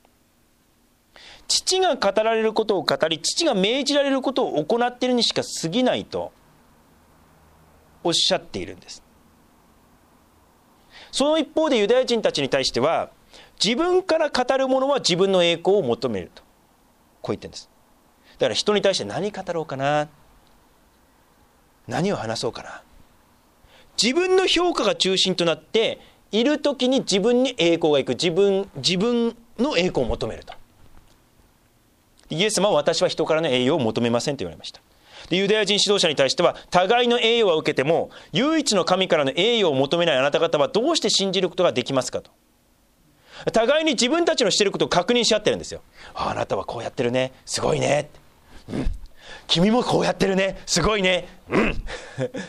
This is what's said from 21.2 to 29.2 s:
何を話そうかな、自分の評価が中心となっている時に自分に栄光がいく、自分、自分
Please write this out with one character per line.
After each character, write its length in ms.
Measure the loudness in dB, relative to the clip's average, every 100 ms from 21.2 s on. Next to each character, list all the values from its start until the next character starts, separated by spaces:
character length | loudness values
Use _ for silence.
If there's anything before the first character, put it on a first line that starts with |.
| _ _ _ _ _ _ -8
何 260 | -2 -2
を 40 | -2
話 240 | -4 -4
そ 80 | -6
う 40 |
か 100 | -6
な、 200 | -12 -18 -20 -20 -20 _ _ _ _ _ _ -20 -10 -2
自 140 | 0
分 220 | 0 2 2
の 100 | 2
評 280 | 0 0
価 100 | 0
が 100 | 0
中 220 | 0 0 0
心 180 | 0
と 100 | 0
な 100 | 0
っ 80 | -2
て 380 | -2 0 0 -4 -12 _ _
い 120 | 0
る 140 | 2 2
時 300 | 0 0 0
に 120 | 0
自 200 | 0 0
分 220 | 2 2
に 120 | 0 2
栄 160 | 2
光 200 | 2 2
が 60 | 2
い 60 |
く、 60 | 0
自 200 | -2 -2
分、 380 | 2 2 0 -4 -6
自 220 | -2 0
分 380 | 0 0